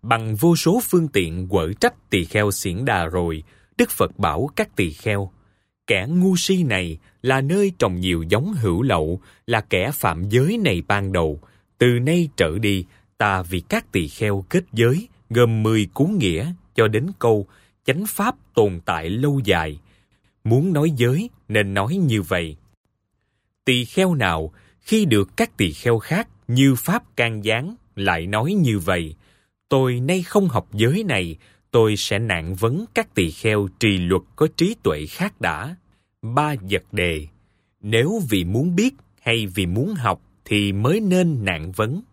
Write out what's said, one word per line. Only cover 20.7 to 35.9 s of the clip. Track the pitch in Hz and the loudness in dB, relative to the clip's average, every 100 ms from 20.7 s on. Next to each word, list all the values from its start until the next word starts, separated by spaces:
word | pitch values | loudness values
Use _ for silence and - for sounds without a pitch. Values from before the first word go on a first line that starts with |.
nói | 151 160 139 | 2 2 2
giới, | 120 143 240 _ - | 2 0 -4 _ -2
nên | 107 101 | 0 0
nói | 98 104 190 | -2 -2 0
như | 156 110 | 2 0
vậy." | 87 90 82 76 _ _ _ _ _ _ _ _ _ _ - | 0 -4 -4 -12 _ _ _ _ _ _ _ _ _ _ 0
Tỳ | 123 120 | 0 0
kheo | - 185 156 | 0 2 2
nào, | 95 82 80 - _ _ | 0 0 -6 -12 _ _
khi | - 220 190 | 0 2 4
được | 107 98 - | 2 2 -2
các | 226 - | -4 0
tỳ | 92 | -2
kheo | 73 120 113 | -2 0 0
khác | - 175 - _ - | 0 -4 -4 _ -2
như | 123 135 127 | 4 4 4
Pháp | - 196 - - | 0 -4 -4 -4
can | 117 107 104 | -2 -2 -4
gián, | 113 160 240 _ - | -4 -6 -14 _ -4
lại | 98 85 85 | -2 -2 -2
nói | 107 139 | -2 0
như | 202 139 104 | 2 2 0
vậy, | 82 90 80 73 _ _ _ _ _ | 0 -2 -4 -14 _ _ _ _ _
"Tôi | 135 131 123 | 0 0 -2
nay | 131 185 | -2 -2
không | 175 208 190 | 0 0 2
học | 113 - | -2 -4
giới | 101 113 180 | 0 2 2
này, | 214 107 87 78 _ _ _ | 0 -2 -4 -8 _ _ _
tôi | 120 110 104 | 4 4 2
sẽ | - 101 | -2 -2
nạn | 113 87 80 92 | 0 -2 -4 -2
vấn | 113 151 233 | -2 -2 -2
các | - 220 - | -4 -2 -2
tỳ | 85 | -2
kheo | - 113 107 98 - | -2 0 0 -2 0
trì | 110 95 | 2 2
luật | 87 92 - - | 2 0 0 -2
có | 156 - | -2 2
trí | 175 226 | -2 0
tuệ | - 78 151 | -2 -2 -8
khác | - 196 - | -6 -6 -4
đã." | 87 78 123 185 _ | -4 -4 -10 -14 _